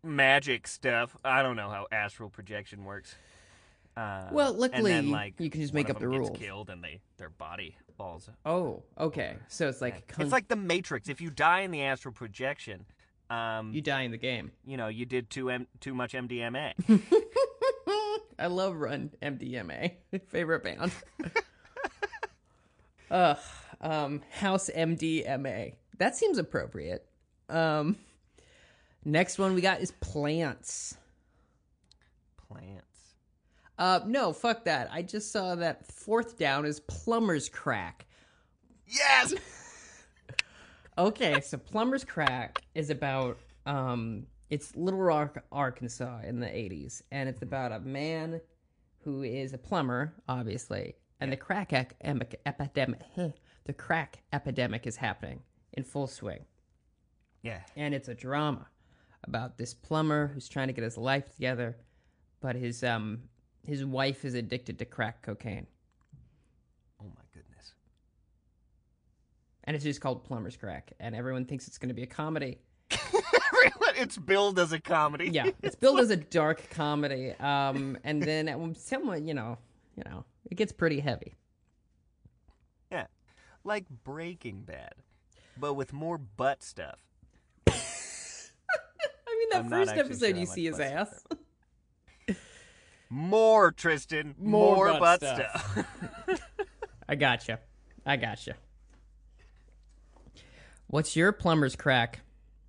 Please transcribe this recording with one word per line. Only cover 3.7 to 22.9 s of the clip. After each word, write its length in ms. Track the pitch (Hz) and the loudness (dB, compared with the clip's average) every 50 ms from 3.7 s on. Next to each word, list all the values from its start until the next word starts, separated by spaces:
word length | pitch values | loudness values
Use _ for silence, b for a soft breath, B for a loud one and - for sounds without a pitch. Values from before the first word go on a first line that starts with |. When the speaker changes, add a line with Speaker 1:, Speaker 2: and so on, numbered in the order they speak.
| b b b b _ | b b b b _
Speaker 1:
Uh, 320 | - 113 104 98 95 92 92 | -6 -6 -4 -6 -6 -8 -2
Speaker 2:
Well, 200 | - 294 285 269 | 2 2 2 2
Speaker 1:
and 80 | 214 190 | 2 2
Speaker 2:
luckily, 320 | 247 254 254 247 220 202 | 0 2 2 4 4 4
Speaker 1:
then, 180 | 175 156 143 143 | 4 4 4 2
like, 240 | 143 - 104 101 - - | 0 0 -2 -6 -6 -6
Speaker 2:
you 100 | 170 151 | -6 -4
can 140 | - 156 | -2 -2
just 100 | 151 143 | -4 -2
Speaker 1:
one 80 | 143 151 | 0 0
Speaker 2:
make 80 | 139 - | 0 0
Speaker 1:
of 80 | 131 | -2
Speaker 2:
up 60 | 107 | -2
Speaker 1:
them 80 | 110 123 | -2 -2
Speaker 2:
the 60 | 131 135 | 0 0
Speaker 1:
gets 100 | 127 - | 0 -2
Speaker 2:
rules. 100 | - - | -4 -6
Speaker 1:
killed 300 | 110 101 95 101 107 - | -8 -10 -10 -10 -12 -12
and 140 | 95 87 87 | -14 -14 -12
they, 160 | 82 76 87 _ _ _ | -14 -14 -14 _ _ _
their 140 | - 95 78 | -16 -16 -16
body 460 | 80 _ 80 78 85 95 95 80 76 - - _ - | -14 _ -12 -10 -8 -10 -10 -12 -14 -18 -20 _ -14
falls 320 | - 104 92 85 80 - - - _ _ | -12 -10 -10 -10 -12 -16 -20 -20 _ _
Speaker 2:
Oh, 380 | 151 165 180 180 135 98 87 - _ _ - | -2 0 0 0 -2 -4 -8 -12 _ _ -2
okay. 320 | 160 160 147 151 104 - | -2 -2 0 -2 -4 -4
Speaker 1:
over. 100 | 55 - - - | -6 -10 -14 -16
Speaker 2:
So 200 | - - 165 139 | -4 -2 -2 -2
it's 120 | 127 - | 0 -2
like 140 | 131 123 107 | -4 -6 -6
Speaker 1:
Yeah. 200 | 82 - - - | -6 -14 -12 -6
Speaker 2:
Kung 100 | - 151 | -4 -2
Speaker 1:
It's 60 | 143 | 2
like 160 | 190 254 196 _ | 2 0 2 _
the 80 | 240 | -4
Matrix. 520 | 214 196 175 170 180 185 - 156 120 - - | -2 0 0 0 0 0 -4 -8 -6 -6 -8
If 120 | 143 - | -10 -8
you 80 | 170 165 | -8 -10
die 300 | 143 120 151 160 175 185 | -2 2 4 4 4 4
in 100 | 196 185 | 2 -2
the 120 | 170 151 | -4 -4
astral 300 | 139 139 135 127 - 135 113 | -2 -2 -2 -4 -6 -14 -12
projection, 720 | - 123 110 95 - 127 135 143 - - - 101 90 98 - b b b b b _ _ _ | -12 -14 -14 -8 -4 -4 -4 -4 -6 -10 -14 -14 -14 -14 -20 b b b b b _ _ _
um, 440 | 120 117 113 113 113 110 110 110 113 | -4 -4 -2 -2 -2 -4 -4 -4 -6
Speaker 2:
You 60 | 151 | -4
die 200 | 147 151 139 135 | -2 0 0 0
in 80 | 131 120 | -2 -4
the 60 | 117 | -6
game. 360 | 110 - 131 127 110 - - - _ _ | -4 -4 -4 -4 -4 -6 -10 -14 _ _
Speaker 1:
you 120 | 127 135 | -10 -8
know, 120 | 127 117 110 | -6 -6 -6
you 160 | 107 113 120 | -4 -6 -6
did 220 | 120 127 127 120 - | -2 -2 -2 -2 -4
too 200 | - 135 131 127 | -8 -4 -2 -2
M-, 160 | 127 123 123 - _ - | -2 -2 -6 -10 _ -14
too 140 | - 139 131 | -10 -8 -4
much 200 | 123 123 120 - | -4 -4 -4 -4
M 100 | 131 123 120 | -6 -6 -4
D 120 | 123 120 | -6 -4
M 140 | 117 117 120 | -4 -4 -4
A. 180 | 135 151 120 - - 180 - | -4 -6 -6 -6 -4 4 6
Speaker 2:
<laughs> 1500 | 220 196 - - - 440 440 - - 480 539 - - - 466 539 523 - - - 403 415 427 415 415 440 427 - - - | 6 6 6 6 4 4 4 2 0 0 0 0 0 0 0 0 0 0 -2 -2 -2 0 0 -2 -4 -6 -8 -10 -8 -4
I 80 | - | -4
love 280 | 175 180 185 190 196 185 | -2 0 0 0 -2 -2
Run 340 | 156 147 117 143 139 135 151 - - | -2 -4 -4 -4 -6 -6 -8 -10 -8
M 140 | - 147 139 | -8 -6 -6
D 200 | 127 - 127 123 | -6 -8 -8 -8
M 140 | 123 101 82 | -8 -8 -8
A. 280 | 73 - 135 175 175 - _ _ | -6 -4 -4 -4 -4 -4 _ _
<laughs> 140 | - 190 - _ | -8 -8 -8 _
Favorite 360 | - - 175 156 165 151 - | -4 -2 0 0 0 0 0
band. 260 | 87 - - - 180 - - - - _ - | -6 -6 -2 -4 -4 -4 -6 -16 -20 _ -10
Speaker 1:
<laughs> 1900 | 302 170 - 453 - - _ _ _ - - 480 466 - - - - 392 - 855 - - _ _ _ _ _ _ _ _ _ _ _ _ | -10 -2 -2 -2 -2 -2 _ _ _ -20 -12 -8 -8 -8 -6 -6 -8 -8 -6 -10 -12 -14 _ _ _ _ _ _ _ _ _ _ _ _